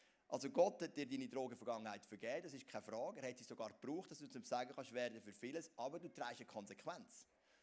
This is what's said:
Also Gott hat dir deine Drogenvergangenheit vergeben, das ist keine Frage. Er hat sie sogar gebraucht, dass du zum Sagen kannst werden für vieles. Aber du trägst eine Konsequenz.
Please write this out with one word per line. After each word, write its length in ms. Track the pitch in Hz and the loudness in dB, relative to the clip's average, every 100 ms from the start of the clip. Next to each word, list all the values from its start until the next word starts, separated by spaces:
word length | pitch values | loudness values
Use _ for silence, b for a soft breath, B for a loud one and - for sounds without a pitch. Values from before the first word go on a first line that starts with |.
| B B - | B B -2
Also 220 | 131 135 | 0 6
Gott 320 | 170 185 196 | 8 8 8
hat 140 | 165 - | 0 0
dir 100 | 131 | 0
deine 220 | 135 127 | 0 0
Drogenvergangenheit 760 | 123 127 120 113 117 110 101 | 0 0 0 0 0 0 -4
vergeben, 380 | - 101 113 147 | -6 -4 0 0
das 100 | 180 | -2
ist 140 | 135 - | -6 -4
keine 160 | 117 | -4
Frage. 380 | - 110 151 139 | -2 0 0 0
Er 80 | 131 | -2
hat 100 | 123 | -2
sie 60 | |
sogar 280 | - 120 110 | -6 -4 -4
gebraucht, 380 | - 120 160 185 | -4 -2 -2 -4
dass 80 | 151 | -8
du 80 | 143 | -8
zum 160 | 127 | -8
Sagen 300 | - 123 127 | 2 2 2
kannst 180 | 139 131 | -4 -2
werden 280 | 120 123 110 | 2 2 0
für 120 | 104 | -8
vieles. 380 | 98 120 160 160 - | -4 -2 -2 -4 -2
Aber 240 | 127 165 | -2 -2
du 80 | 170 | -6
trägst 320 | - 120 117 | -2 -2 -2
eine 60 | 117 | -6
Konsequenz. 840 | 113 98 101 156 175 - - - b b b | -6 -6 -6 -6 -6 -8 -14 -16 b b b